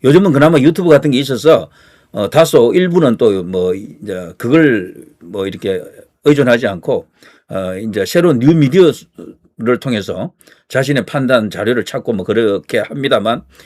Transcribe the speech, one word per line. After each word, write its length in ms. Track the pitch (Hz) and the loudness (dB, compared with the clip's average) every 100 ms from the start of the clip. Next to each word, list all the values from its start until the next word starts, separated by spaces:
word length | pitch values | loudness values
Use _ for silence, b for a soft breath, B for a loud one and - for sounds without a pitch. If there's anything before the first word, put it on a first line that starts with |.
요즘은 300 | 127 156 196 | 4 4 4
그나마 260 | 139 151 165 | 4 4 4
유튜브 300 | 135 170 175 | 2 2 4
같은 220 | 147 151 | 4 4
게 80 | 127 | -2
있어서, 500 | 135 127 143 143 80 b b b b | -2 -2 2 2 0 b b b b
어, 180 | - 101 | -6 -2
다소 440 | 147 165 147 120 | 2 2 4 4
일부는 440 | 175 180 175 147 113 | 2 0 2 0 2
또 260 | 120 98 | 2 0
뭐, 300 | 87 92 90 | -4 -4 -2
이제 600 | 92 104 - 104 92 87 90 | -4 -10 -18 -12 -10 -12 -10
그걸 560 | 120 156 151 110 87 - - _ | 0 2 2 0 -4 -16 -20 _
뭐 280 | 85 98 98 | -14 -8 -6
이렇게 340 | 95 101 95 - - _ _ 147 | -6 -6 -6 -8 -20 _ _ 0
의존하지 420 | 143 127 120 120 | 2 4 2 0
않고, 400 | 95 - 123 - b b b b | -6 -4 -6 -6 b b b b
어, 260 | 95 92 92 | -8 -8 -8
이제 280 | 113 104 95 | -8 -6 -2
새로운 340 | 175 175 131 | 0 2 2
뉴미디어를 1400 | 131 165 139 170 175 - - - 85 - _ _ 113 123 | 2 4 2 4 2 2 -12 -20 -20 -20 _ _ -4 -4
통해서 520 | 139 117 98 90 113 _ b b b | -4 -6 -6 -10 -10 _ b b b
자신의 360 | 127 135 143 104 | -6 -2 -2 -4
판단 440 | 147 127 127 107 | -4 0 0 -2
자료를 360 | 90 104 120 101 | -6 -4 -2 -4
찾고 280 | 135 - | -8 -6
뭐 120 | 101 92 | -6 -2
그렇게 540 | 107 113 98 - 113 | -2 0 -2 -4 -6
합니다만 640 | 104 147 135 123 104 117 - b | -6 -6 -2 -2 -2 -6 -8 b